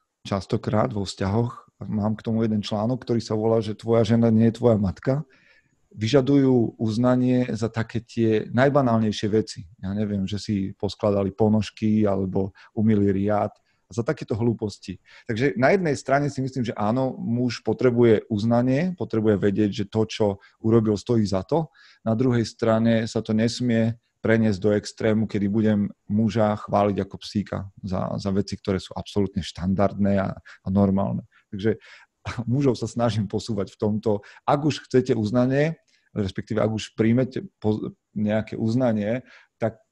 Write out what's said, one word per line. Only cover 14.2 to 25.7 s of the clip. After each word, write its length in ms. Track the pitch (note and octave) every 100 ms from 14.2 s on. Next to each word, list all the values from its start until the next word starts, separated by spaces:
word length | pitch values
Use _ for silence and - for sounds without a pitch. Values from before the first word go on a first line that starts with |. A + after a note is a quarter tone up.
| -
hlúposti. 640 | A2 A#2 G#2+ G#2+ - - F2+ _ - -
Takže 240 | A2 C#3
na 160 | A2+ C3+
jednej 240 | G3 E3+
strane 320 | C3 - C3+ C#3+
si 160 | -
myslím, 240 | C3 C3+ A2
že 80 |
áno, 400 | B2+ G#2 B2 C3
muž 480 | - A#2+ A#2 B2 A2+
potrebuje 640 | - G#2+ B2+ A#2 A#2+ G#2 -
uznanie, 720 | G#2 A2+ A#2+ B2 C3+ F#3 F3+
potrebuje 400 | A2 A2+ G#2+ G2+
vedieť, 320 | G2+ G2 G#2+
že 140 | F2+ G2+
to, 160 | A2 A2
čo 160 | - G#2+ G2 - _
urobil, 400 | A2 A#2 G#2+ G#2
stojí 240 | - A#2
za 240 | G2+ F#2+ -
to. 240 | D#3 D#3 _ - _
Na 160 | A2 A2
druhej 240 | B2+ A#2+
strane 640 | G#2+ - A2+ A2 A2+ A2+ A2+
sa 160 | A2+
to 80 | A2
nesmie 640 | A2 A#2 - B2 A2+ A2+ A#2 _ _
preniesť 400 | G#2+ A2+ A2 F#2
do 160 | G#2
extrému, 560 | G#2 - - A2 A2 A2
kedy 160 | G#2+ G2+
budem 400 | G#2+ G#2+